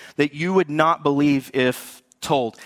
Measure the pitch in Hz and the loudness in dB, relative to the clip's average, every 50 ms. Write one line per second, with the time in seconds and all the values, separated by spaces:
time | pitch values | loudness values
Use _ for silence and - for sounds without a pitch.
0 | - - - - 143 147 143 147 165 180 190 190 175 143 147 156 156 160 165 - | -20 -10 -4 -2 -2 -2 -2 -4 -4 0 0 0 0 0 0 0 0 0 0 0
1 | 151 147 143 139 147 147 143 135 127 - - 135 127 127 123 - - - - - | 0 -2 0 2 2 2 2 0 -2 -4 -2 0 0 0 0 -4 -8 -18 -20 -20
2 | _ _ _ - - - 156 135 123 110 - - - | _ _ _ -10 -4 -2 0 0 -2 -2 -8 -12 -20